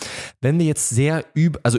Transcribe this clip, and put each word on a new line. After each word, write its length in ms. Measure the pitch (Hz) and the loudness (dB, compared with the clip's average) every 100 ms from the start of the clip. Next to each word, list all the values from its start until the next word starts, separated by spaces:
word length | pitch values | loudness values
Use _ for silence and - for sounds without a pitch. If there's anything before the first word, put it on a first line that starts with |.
| - - - - | -14 -14 -16 -4
Wenn 180 | 127 165 | 0 2
wir 80 | 160 | 2
jetzt 220 | 147 - | 0 0
sehr 360 | 117 143 160 - 151 | 2 2 0 -4 0
üb-, 240 | 165 143 | 0 2
also 160 | 120 | 0